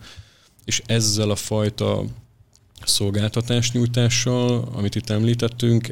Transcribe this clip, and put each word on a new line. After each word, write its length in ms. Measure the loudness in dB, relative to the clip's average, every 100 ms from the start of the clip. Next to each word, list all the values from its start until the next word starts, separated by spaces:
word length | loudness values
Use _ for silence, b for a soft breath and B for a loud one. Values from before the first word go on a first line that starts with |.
| B B B B B _ -6
És 160 | -6 0
ezzel 440 | 0 2 0 0
a 60 | -2
fajta 680 | -2 0 0 0 0 0 -4 -8 -18 _ _ _ _ -8
szolgáltatásnyújtással, 1900 | -2 0 0 0 0 0 0 0 0 0 0 2 2 2 0 2 2 0 -2 -4
amit 200 | -2 -2
itt 140 | -2
említettünk, 800 | 0 2 2 0 0 2 2 2